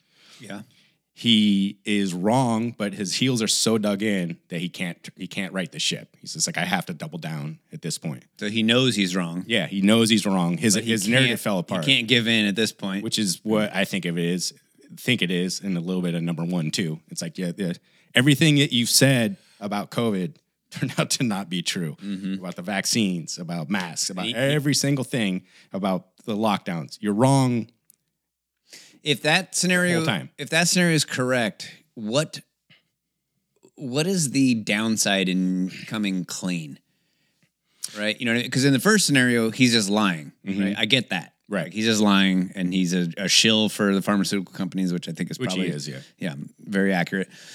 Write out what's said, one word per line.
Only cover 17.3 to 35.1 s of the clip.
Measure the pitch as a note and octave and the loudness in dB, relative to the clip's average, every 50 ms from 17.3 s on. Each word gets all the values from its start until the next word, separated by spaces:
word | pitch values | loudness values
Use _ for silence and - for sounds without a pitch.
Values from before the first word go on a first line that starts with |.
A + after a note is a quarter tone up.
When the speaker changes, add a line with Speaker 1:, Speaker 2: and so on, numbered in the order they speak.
| - | -8
Speaker 2:
yeah, | - F#2 F2 F2 | -6 -6 -6 -4
yeah, | - G2 E2+ F2 - _ _ _ _ _ _ - | -4 -4 -6 -6 -8 _ _ _ _ _ _ 2
everything | B2 B2+ D3 C#3+ - E3+ D#3 D3 | 2 4 4 4 4 4 4 4
that | C#3 C#3+ - | 4 2 2
you've | B2 A#2+ A#2 - | 2 0 0 2
said | - - C3 C3+ C3+ B2 A2+ G#2 F#2+ - _ _ _ - | 4 4 4 4 4 4 2 0 -2 -6 _ _ _ -12
about | G#2 G2+ G#2 G#2 F#2+ - | -8 -6 -6 -6 -6 -6
covid | - A#2+ A#2 A2+ G2+ F#2 F2+ D#2 - _ _ _ _ | -4 -2 -2 0 0 0 -2 -4 -6 _ _ _ _
<laughs> | _ _ _ | _ _ _
turned | - - C#3 B2+ - | -8 -6 -6 -4 -2
out | - D3 - | -2 -2 -2
to | - - C3+ | -2 -2 -2
not | A2+ G2+ F#2+ G2+ E2 | -2 -2 -4 -6 -6
be | F#2 F2+ | -6 -4
true. | E2 - - G2 E2+ D2+ C#2+ - | -4 -4 -4 -4 -4 -6 -6 -8
Speaker 1:
Mm-hmm. | G2 G2+ G2 F#2 G2 F#2+ F#2+ | -8 -8 -8 -6 -6 -6 -6
Speaker 2:
About | F#2+ F#2 F2+ F2+ | -6 -8 -10 -10
the | - | -10
vaccines, | F2 G#2+ G2+ G2 G2 - - B2 G#2 F#2+ F2+ E2+ D2+ - - | -8 -4 -4 -2 -2 0 0 2 2 0 0 -2 -6 -8 -10
about | F2 F2 D#2+ E2+ E2+ D#2 C#2+ | -10 -8 -8 -6 -6 -4 -4
masks, | G2+ F#2+ F2+ E2 D#2+ - - - | -4 -4 -4 -4 -6 -6 -6 -6
about | F#2+ F2+ G#2 | -6 -6 -6
Speaker 1:
He, | A2+ | -4
he | A2 A#2 | -2 0
Speaker 2:
every | C3+ C#3 D3 D3+ C3+ D3 C3+ | 0 0 0 0 0 0 0
single | - - C#3 C#3+ C3+ A#2+ | 0 0 0 0 -2 -2
thing | - - B2 G#2+ F#2+ F2+ F#2 - _ _ - - _ | -4 -2 -2 0 0 -2 -4 -6 _ _ -20 -18 _
about | - G2 G2 F#2+ F#2 F2 - _ _ _ _ | -8 -4 -2 -2 -2 -2 -4 _ _ _ _
the | A#2+ G#2+ | -6 -4
lockdowns. | G2+ A2+ G#2+ G2 F2+ - - F2 E2 C#2+ - - - | 0 0 0 0 0 -2 -6 -6 -6 -8 -10 -10 -6
You're | G#2 G#2 G2+ | -4 -2 2
wrong | G#2+ B2+ C3+ C#3 C3+ C3 B2 A#2+ A2+ G#2+ - _ _ _ _ _ _ _ _ _ _ _ _ _ _ _ _ _ _ _ _ - - - - - _ | 4 4 4 6 4 4 2 0 -2 -4 -6 _ _ _ _ _ _ _ _ _ _ _ _ _ _ _ _ _ _ _ _ -20 -20 -20 -20 -20 _
Speaker 1:
If | - D3+ C#3 - | -4 -4 -4 0
that | - D3+ D#3+ F#3 F3+ - - | 2 2 2 2 0 -2 -4
scenario, | - F3 F3+ F3+ F3+ F3+ F3 F3 E3 | -2 0 2 2 2 2 2 0 0
Speaker 2:
the | D#3+ D3 | 0 0
whole | G#2+ C#3 | -2 -2
time. | B2+ - - | -4 -8 -12
Speaker 1:
if | - C#3+ - | -12 -8 -2
that | D#3+ E3 F3 E3+ | 0 2 2 2
scenario | - F3+ F3 E3+ D#3+ | 4 4 4 4 4
is | D3 - | 2 0
correct, | - - C#3 B2+ B2 B2+ B2 A#2 G2+ - - - - - - _ _ _ | -2 -2 -2 -2 0 0 0 0 -2 -4 -8 -14 -18 -18 -20 _ _ _
what, | A#2+ G#2+ G#2+ A#2 D3 D#3 - - - - _ _ _ _ _ _ _ _ _ _ _ _ _ _ _ _ _ _ _ _ _ _ _ - - _ | -10 -6 -2 0 0 0 -2 -6 -14 -16 _ _ _ _ _ _ _ _ _ _ _ _ _ _ _ _ _ _ _ _ _ _ _ -20 -20 _
what | - D3 A#2+ B2 D3 D#3+ | -12 -8 -4 -2 0 0
is | F#3+ G3 F3+ D#3 B2 | 0 0 0 0 0
the | A2 C#3 C3+ B2+ A#2+ | 2 4 4 4 4
downside | A2 G#2 - G#2 G#2+ A2+ A2+ A2 G#2 - G#2 | 2 0 0 0 0 2 0 0 0 2 2